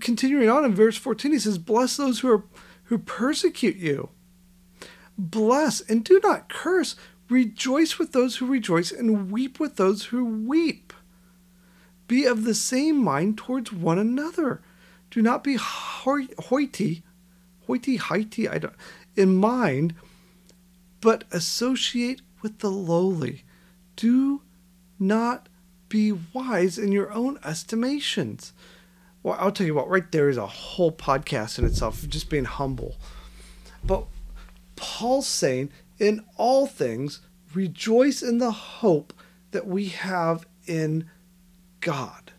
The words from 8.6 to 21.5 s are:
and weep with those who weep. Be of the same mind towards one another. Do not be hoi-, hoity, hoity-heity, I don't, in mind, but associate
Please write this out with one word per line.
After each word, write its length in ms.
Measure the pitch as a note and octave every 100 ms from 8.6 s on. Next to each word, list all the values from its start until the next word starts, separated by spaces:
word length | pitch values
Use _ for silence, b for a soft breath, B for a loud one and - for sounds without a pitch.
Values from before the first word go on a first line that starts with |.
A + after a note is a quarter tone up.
| G#3 E3+ E3+
and 400 | - A#3 G#3 F#3+
weep 300 | G#3 C4+ -
with 160 | D4+ -
those 300 | F#3+ G3+ -
who 180 | A#3+
weep. 680 | A#3+ A3 A3 D#4 E4 - - - _ b b b b b b b b b -
Be 160 | B3
of 180 | C#4 A3+
the 120 | A3+
same 420 | G#3+ - B3+ D4+ D4+
mind 420 | G3 C3+ F#3+ G#3+
towards 340 | - C4 A3+
one 260 | G3 E3 E3+
another. 640 | A3 B3+ D#4 F4 C#4+ - b b b b b
Do 100 | A#3
not 220 | A3 C4+
be 100 | C#4+
hoi-, 720 | A#3+ - - - - B3+ C#4+ C4 -
hoity, 680 | - C4 C#4+ - - E3 - _ _ b b _ -
hoity-heity, 800 | B3+ C4+ A#3+ - F3+ G#3+ - A3
I 100 | -
don't, 160 | D#3 - B B B
in 220 | - F#3+ F#3
mind, 580 | G#3+ B3+ G3+ C3 E3+ E3 b b b b b - _ _ _ -
but 220 | A3+ A3 -
associate 920 | - E3